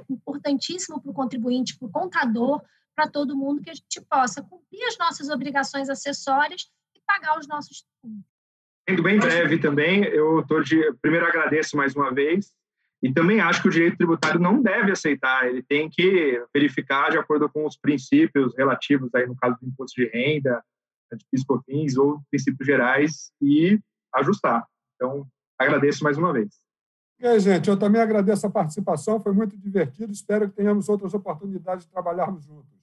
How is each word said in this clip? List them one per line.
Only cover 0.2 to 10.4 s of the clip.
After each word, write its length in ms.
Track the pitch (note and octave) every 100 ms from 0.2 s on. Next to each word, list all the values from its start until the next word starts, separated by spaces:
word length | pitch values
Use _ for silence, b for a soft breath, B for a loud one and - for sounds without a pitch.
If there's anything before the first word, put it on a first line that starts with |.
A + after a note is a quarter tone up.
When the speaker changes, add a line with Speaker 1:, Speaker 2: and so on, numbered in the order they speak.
| - C#4+ D4 C#4 - F#4 - D4+
Speaker 1:
pro 100 | C#4
contribuinte, 640 | G#3+ B3+ C4 B3 B3+ A#3+ -
pro 140 | A#3+
contador, 720 | D4 F4+ E4+ B3+ A3+ B3+ D4 b b b
pra 140 | - D4+
todo 280 | D4 C#4+ C#4
mundo, 240 | C#4 C#4+
que 80 | E4
a 60 |
gente 260 | E4 - - -
possa 340 | C#4 B3 C#4
cumprir 400 | - - _ G4+
as 120 | A#4+ -
nossas 320 | E4+ D#4+ C#4+
obrigações 600 | C#4+ C#4 C#4 - C#4 C4+
acessórias 800 | C4+ C#4+ C#4 C#4 C4+ D4+ F4+ - _ _ _
e 40 |
pagar 320 | - G4 D#4 D#4+
os 120 | C#4+
nossos 360 | D4 - - - _
tributos. 320 | A#3 G#3 - _ _ _ _ _ -
Speaker 2:
Sendo 140 | F3+
bem 160 | F3+ G#3
breve 400 | E3+ E3+ D#3 D#3
também, 460 | D3+ C#3+ E3 G3+
eu 400 | G3+ D3+ D#3 D#3+